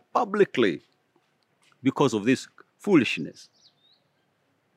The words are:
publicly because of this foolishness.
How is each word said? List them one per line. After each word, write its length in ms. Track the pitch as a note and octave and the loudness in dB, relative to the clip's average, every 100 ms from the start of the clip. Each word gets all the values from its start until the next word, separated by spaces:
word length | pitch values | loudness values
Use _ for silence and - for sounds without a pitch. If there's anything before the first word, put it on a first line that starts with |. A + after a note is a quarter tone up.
| _ | _
publicly 680 | - A3 G#3 F#3+ - G#2 D2 _ _ _ _ _ _ _ _ _ _ | -4 -2 0 0 2 0 -2 _ _ _ _ _ _ _ _ _ _
because 320 | C3 - C#3 | -4 0 0
of 120 | A2 G#2+ | 0 0
this 220 | B2+ - _ _ _ | -2 -4 _ _ _
foolishness. 720 | - E3+ G#2+ - D2 - - _ _ _ _ _ _ _ _ _ _ _ _ | 2 2 2 -4 -10 -14 -20 _ _ _ _ _ _ _ _ _ _ _ _